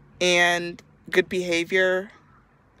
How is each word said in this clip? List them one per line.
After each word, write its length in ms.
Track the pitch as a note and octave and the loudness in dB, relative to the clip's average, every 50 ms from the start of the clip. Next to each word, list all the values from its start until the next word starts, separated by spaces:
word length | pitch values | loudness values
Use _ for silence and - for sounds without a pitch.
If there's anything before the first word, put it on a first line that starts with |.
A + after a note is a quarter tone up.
| - - - - | -20 -20 -8 -2
and 600 | F3+ F3+ F3 F3 F3 F3 F3 F3 F3 E3+ F3 - - _ _ _ _ - | 0 2 4 4 4 2 2 0 -4 -8 -12 -14 -20 _ _ _ _ -2
good 180 | D#3+ F3+ F3+ - | 0 0 0 0
behavior 840 | - F#3 F3+ F3 E3+ E3 E3+ E3+ F#3 F#3 F#3 F#3 F#3 F#3 G3 G#3+ - - _ _ _ _ _ _ _ _ _ _ _ _ | -2 -6 -4 -2 -2 -2 -2 -2 0 0 2 2 0 -2 -4 -8 -18 -20 _ _ _ _ _ _ _ _ _ _ _ _